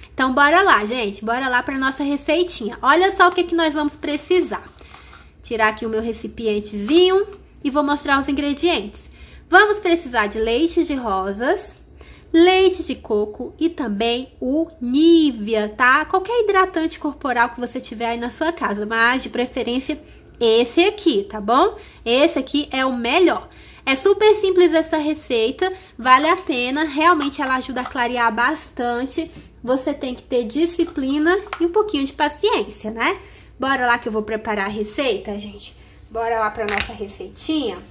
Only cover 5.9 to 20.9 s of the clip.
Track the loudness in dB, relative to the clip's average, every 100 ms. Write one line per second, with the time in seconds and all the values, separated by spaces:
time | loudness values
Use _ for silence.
5.9 | -2 -4 -6 -10 -6 -2 -2 -4 -8 2
6.9 | 4 6 4 0 -8 -20 -8 -2 0 0
7.9 | -2 0 0 0 -2 -2 0 0 0 -4
8.9 | -14 -20 -20 -20 -20 2 4 4 2 0
9.9 | -2 0 -2 -2 -2 -2 0 0 0 -2
10.9 | -4 -2 -4 -4 -4 -2 -2 -6 -18 -20
11.9 | -20 -20 -20 0 4 6 6 4 2 -6
12.9 | -8 -4 -2 -2 -6 -14 -4 -4 -2 -6
13.9 | -2 -2 -2 -6 -8 -4 -2 -4 -6 -2
14.9 | 4 6 8 6 0 -2 -2 -2 2 4
15.9 | 4 2 -2 0 0 2 2 2 0 -4
16.9 | -4 -8 -6 -2 0 0 -2 -8 -8 -10
17.9 | -6 -4 -4 -6 -4 -4 -2 -4 -4 -4
18.9 | 2 2 2 -2 -4 -4 -4 -4 -4 -4
19.9 | -8 -10 -20 -20 0 4 4 4 4 2